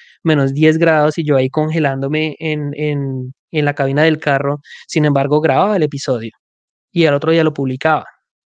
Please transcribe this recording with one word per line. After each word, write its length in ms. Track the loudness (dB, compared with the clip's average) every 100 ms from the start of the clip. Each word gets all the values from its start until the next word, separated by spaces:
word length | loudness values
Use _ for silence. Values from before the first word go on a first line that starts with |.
| -20 _
menos 300 | 0 2 2
diez 240 | 2 2 4
grados, 400 | 4 4 2 0
y 60 |
yo 120 | 0 0
ahí 120 | 0
congelándome 880 | 0 -2 0 -2 -2 -2 -2 -4 -4
en, 320 | -6 -4 -6
en, 580 | -4 -4 -4 -4 -6 -8 -14 _
en 140 | -2
la 100 | -2
cabina 280 | 0 0 2
del 160 | 2 2
carro. 420 | 0 0 -2 -4 -8 -20 -6
Sin 200 | 0 2
embargo, 340 | 2 2 2
grababa 360 | 2 2 2 0
el 60 |
episodio 500 | -2 -2 -4 -4 -6 -12 _ _ _ _ _
y 140 | 0 2
al 80 |
otro 180 | 2 2
día 100 | 2
lo 120 | 2
publicaba. 500 | 0 -4 -2 0 0 -4 -16 _ _ _